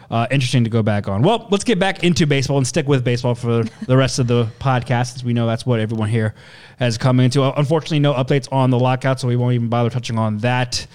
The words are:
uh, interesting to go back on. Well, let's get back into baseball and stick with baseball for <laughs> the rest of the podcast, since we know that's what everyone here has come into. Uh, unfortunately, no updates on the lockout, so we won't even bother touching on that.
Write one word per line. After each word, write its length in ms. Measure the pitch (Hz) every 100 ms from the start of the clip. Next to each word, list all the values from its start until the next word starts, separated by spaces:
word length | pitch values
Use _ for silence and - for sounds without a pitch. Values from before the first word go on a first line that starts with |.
| -
uh, 140 | 113 117
interesting 320 | 139 123 131
to 60 | 113
go 100 | 113
back 260 | 107 104 101
on. 140 | 98
Well, 260 | 156 226 -
let's 140 | 196
get 140 | - 196
back 240 | 190 180
into 200 | 175 175 151
baseball 320 | 139 135 139
and 80 | 127
stick 200 | 175 139
with 160 | 139
baseball 320 | 123 120 123
for 300 | 120 117 117 110
<laughs> 120 | - -
the 100 | 131
rest 220 | 131 -
of 80 | 120
the 180 | 120 113 -
podcast, 480 | 139 127 123 123 123
since 160 | -
we 80 | 123
know 140 | 120 117
that's 200 | 113 127
what 140 | 113
everyone 280 | 107 113 107
here 260 | 117 110 - - - - -
has 200 | 123 113
come 200 | 131 127
into. 240 | 127 139
Uh, 100 | 131 143
unfortunately, 420 | 135 160 - 151
no 140 | 143
updates 320 | 127 131 143 131
on 180 | 135 127
the 80 | 123
lockout, 400 | 127 127 135 131
so 80 | 127
we 80 | 120
won't 180 | 123
even 140 | 123 117
bother 220 | 120 117
touching 260 | 123 120 113
on 200 | 110 104
that. 480 | 120 123 127 - -